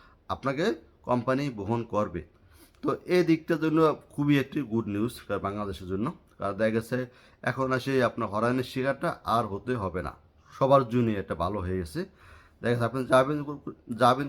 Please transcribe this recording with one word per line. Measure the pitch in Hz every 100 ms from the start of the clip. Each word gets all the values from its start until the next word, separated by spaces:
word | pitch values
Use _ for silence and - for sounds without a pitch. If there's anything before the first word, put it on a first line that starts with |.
| - _ -
আপনাকে | 95 131 135 190 - - _ -
কোম্পানি | 123 117 131 143 107
বহন | 98 117 113
করবে। | 104 101 82 - _ _ - - _
তো | - - -
এই | 180 160
দিকটার | 160 - 160
জন্য | 156 156 160 131 -
খুবই | - 143 143
একটি | 131 151 120
গুড | 113 101
নিউজ | 101 117 - - 101 98
বাংলাদেশের | 101 104 92 92
জন্য, | 95 123 185 _ -
কারণ | 95 98
দেখা | 110 113
গেছে | 113 127 127 - - _
এখন | - 123 131 131
এসে | 135 135 117
আপনার | 120 107
হয়রানির | 104 117 131 127
শিকারটা | 131 131 131 170 - - 113
আর | 110
হতে | 98 117 123
হবে | 95 87 73
না, | - _ _ _ -
সবার | 139 139 120
জন্যই | 123 117 101
এটা | 92
ভালো | 82 87 101
হয়ে | 90 92
গেছে। | 85 156 185 - - - - _
দেখা | 113
গেছে | 120 117
আপনি | 131 123
যাবেন | 131 131 151 147
কু-, | 143 - - - 113
যাবেন | 123 131